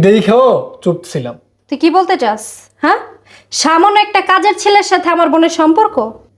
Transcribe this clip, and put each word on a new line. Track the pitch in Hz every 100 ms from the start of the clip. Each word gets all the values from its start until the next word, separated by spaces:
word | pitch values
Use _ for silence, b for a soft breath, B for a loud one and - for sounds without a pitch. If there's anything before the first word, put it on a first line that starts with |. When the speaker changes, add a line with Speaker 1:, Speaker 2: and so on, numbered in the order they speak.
| 185
Speaker 1:
দেখেও | 220 190 233 254 170 - -
চুপ | 143 - -
ছিলাম। | 156 120 120 _ _ -
Speaker 2:
তুই | 277
কি | 330 339
বলতে | 370 370
চাস? | 240 214 - - - _
হ্যাঁ, | 294 427 - - b b b -
সামান্য | - 320 392 403 415
একটা | 403 381
কাজের | 381 381 392
ছেলের | 415 403 392
সাথে | 370 349
আমার | 339 330
বোনের | 320 330 330
সম্পর্ক? | 311 330 427 - 220 - _